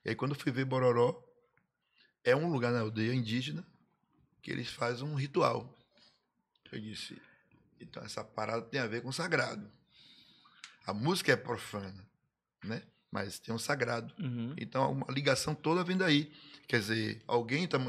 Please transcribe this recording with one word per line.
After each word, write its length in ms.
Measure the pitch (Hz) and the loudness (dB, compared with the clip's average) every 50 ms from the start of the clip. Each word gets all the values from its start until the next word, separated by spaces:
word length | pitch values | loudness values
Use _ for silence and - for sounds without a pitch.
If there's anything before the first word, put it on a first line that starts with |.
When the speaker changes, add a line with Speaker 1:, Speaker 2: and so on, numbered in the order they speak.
| - | -4
Speaker 1:
E 60 | 104 | -4
aí 60 | 113 | -4
quando 200 | - 123 139 143 | -2 -2 -2 -4
eu 40 | - | -2
fui 120 | - 147 | -2 -2
ver 140 | 120 127 135 | 0 0 0
Bororó, 540 | 131 131 131 127 123 120 120 120 - - - - - _ _ _ _ _ _ _ _ _ _ _ _ _ _ _ _ _ _ - | 0 2 4 6 6 6 6 6 4 4 0 -8 -20 _ _ _ _ _ _ _ _ _ _ _ _ _ _ _ _ _ _ 4
é 120 | 120 127 | 4 4
um 160 | 143 160 175 | 6 4 2
lugar 200 | 160 127 120 120 | 2 2 2 2
na 100 | 120 120 | 2 2
aldeia 340 | 110 107 113 113 110 113 127 | 0 0 0 0 2 2 2
indígena 500 | 131 120 107 113 127 127 143 156 160 190 - - _ _ _ _ _ _ _ _ _ _ _ _ _ - | 2 0 0 0 -2 -2 -2 -6 -8 -10 -12 -18 _ _ _ _ _ _ _ _ _ _ _ _ _ -10
que 80 | - | -6
eles 160 | - 131 120 - | -6 -4 -6 -6
fazem 340 | - - 123 120 123 117 135 | -6 -4 -2 -2 -2 -2 -4
um 120 | 151 151 | -4 -2
ritual. 600 | 135 135 143 - 180 151 127 120 - - 127 - - _ _ _ _ - _ _ _ _ _ _ _ _ _ _ _ - - | -2 -2 -2 2 2 4 4 2 0 -4 -8 -14 -20 _ _ _ _ -20 _ _ _ _ _ _ _ _ _ _ _ -18 -12
Eu 80 | - 120 | -10 -10
disse, 400 | 107 107 107 - - - - - - - - _ _ _ _ _ _ _ _ - | -10 -10 -10 -10 -10 -12 -12 -16 -20 -20 -20 _ _ _ _ _ _ _ _ -20
então 220 | - - - - - | -20 -16 -14 -12 -12
essa 200 | 107 - - 107 | -10 -8 -10 -10
parada 380 | - - - 107 107 113 117 | -8 -6 -4 -2 -2 -2 -2
tem 180 | 113 - - 139 | -4 -4 -4 -4
a 60 | 123 | -2
ver 160 | 110 107 120 | -2 -4 -4
com 80 | 117 127 | -6 -6
o 40 | 135 | -4
sagrado. 540 | - 170 180 170 139 - - - 104 104 - - _ _ _ _ - - - - - - - - _ _ _ _ - - - - _ - | -4 -2 0 0 0 0 0 -4 -8 -12 -14 -16 _ _ _ _ -20 -20 -20 -20 -20 -20 -20 -20 _ _ _ _ -20 -20 -20 -20 _ -8
A 80 | - 101 | -6 -4
música 380 | 104 120 156 190 175 - - | -2 0 0 0 2 4 4
é 40 | 127 | 2
profana, 720 | 110 - 120 117 104 - - - 104 98 95 98 95 98 - _ _ _ _ _ _ _ _ _ _ - | 2 2 -2 -6 -6 -6 -8 -10 -8 -8 -10 -12 -14 -18 -20 _ _ _ _ _ _ _ _ _ _ -10
né? 200 | 98 110 - - - _ _ _ _ | -8 -8 -8 -8 -12 _ _ _ _
Mas 280 | - 101 98 98 90 - | -6 -6 -6 -6 -8 -10
tem 160 | - - 113 | -8 -6 -6
um 20 | 113 | -4
sagrado. 560 | - - 143 139 123 117 120 117 - - - - | -2 -2 0 0 0 0 0 -2 -4 -8 -8 -8
Speaker 2:
Uhum. 340 | 180 131 120 120 117 120 151 180 | -6 -4 -4 -4 -4 -6 -6 -8
Speaker 1:
Então 460 | - - - 131 135 139 135 135 - - | -8 -4 0 0 0 2 0 -2 -4 -4
a 40 | |
ligação 440 | 131 139 147 143 131 127 - 151 156 | -4 0 2 2 2 2 2 -2 -4
toda 280 | - - 156 165 180 180 | -2 0 2 2 2 2
vem 140 | 170 185 185 | 2 2 2
daí. 340 | 185 175 147 143 156 - - - - - - - - - | 4 6 6 6 4 2 -4 -16 -20 -20 -20 -20 -4 0
Quer 140 | - 117 | 2 2
dizer, 420 | 101 107 110 113 110 107 107 110 - | 2 2 0 0 0 0 -4 -6 -2
alguém 420 | - 98 120 117 110 127 156 185 - | 2 2 2 2 2 0 0 0 2
tá 120 | - 131 127 | 0 0 0